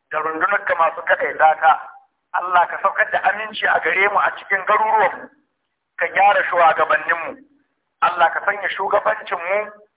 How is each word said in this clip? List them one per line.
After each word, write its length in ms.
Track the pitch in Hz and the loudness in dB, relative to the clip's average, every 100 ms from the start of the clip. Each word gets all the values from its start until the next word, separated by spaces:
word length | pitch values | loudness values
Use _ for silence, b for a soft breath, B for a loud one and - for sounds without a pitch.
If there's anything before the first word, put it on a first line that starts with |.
| - | -8
Da 80 | 156 | -6
rundunarka 560 | 156 160 185 202 196 170 | -4 -2 0 -2 -2 0
masu 260 | 160 170 | 0 -2
kaɗaita 540 | 170 180 160 143 156 151 | -2 -2 -2 4 4 6
ka. 280 | 156 - - - _ _ _ | 2 2 -2 -20 _ _ _
Allah 340 | - 180 180 170 | -6 0 2 2
ka 100 | 156 | 0
saukar 280 | 196 190 208 | -2 0 -2
da 80 | - | 0
aminci 460 | - 208 214 214 190 | -2 -2 -6 -6 -2
a 120 | 170 | 0
gare 300 | 160 175 202 | 0 0 0
mu 100 | 190 | 2
a 120 | 151 - | 0 -4
cikin 280 | - 196 185 | -4 -4 0
garuruwanmu, 640 | 214 220 220 185 - - _ _ _ _ _ _ - | 0 2 2 0 -2 -16 _ _ _ _ _ _ -6
ka 60 | 170 | -2
gyara 360 | 180 202 190 - | 4 4 4 0
shugabanninmu. 880 | 175 165 160 156 156 165 170 151 120 _ _ _ _ _ - | 4 4 4 0 0 -2 -4 -6 -12 _ _ _ _ _ -2
Allah 300 | 160 180 165 | -2 2 0
ka 80 | 156 - | 0 -4
sanya 240 | 202 190 | -4 -4
shugabancinmu 1040 | 165 196 202 208 214 - 185 175 202 208 - _ | -4 -2 0 0 -4 -6 -8 -4 -4 -4 -12 _